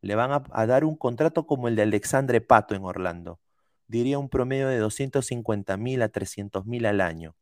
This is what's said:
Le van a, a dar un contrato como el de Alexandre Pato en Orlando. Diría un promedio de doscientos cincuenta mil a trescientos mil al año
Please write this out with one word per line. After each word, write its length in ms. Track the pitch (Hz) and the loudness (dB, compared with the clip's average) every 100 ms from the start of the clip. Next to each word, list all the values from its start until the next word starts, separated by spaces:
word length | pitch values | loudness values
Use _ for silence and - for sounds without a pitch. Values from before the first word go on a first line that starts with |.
Le 140 | 98 | -2
van 180 | 104 123 | 0 0
a, 100 | 143 135 | 0 -4
a 160 | - 113 | -2 4
dar 180 | 127 | 4
un 120 | 156 156 | 2 0
contrato 500 | 127 120 156 165 151 | -4 2 0 0 -2
como 220 | 139 120 | -2 0
el 80 | 110 | 2
de 60 | |
Alexandre 580 | 107 104 - 139 135 117 | 2 2 2 0 4 2
Pato 340 | 110 113 - | 6 6 6
en 100 | 98 | -6
Orlando. 560 | 95 90 92 87 85 85 _ _ _ _ _ | -6 -6 -6 -6 -12 -16 _ _ _ _ _
Diría 320 | 113 120 139 | -2 0 0
un 100 | 135 | -2
promedio 400 | 131 127 135 135 | -2 0 0 0
de 100 | 127 | 0
doscientos 480 | 107 - 135 139 131 | 0 -2 -2 -2 -2
cincuenta 500 | 123 113 104 95 95 | -6 -2 -4 -2 -4
mil 260 | 117 127 | -2 0
a 60 | 113 | 0
trescientos 580 | 104 98 - 101 95 98 | -2 -6 -8 -6 -6 -6
mil 200 | 120 117 | -2 0
al 140 | 101 | 2
año 360 | 92 82 80 _ | 0 -2 -14 _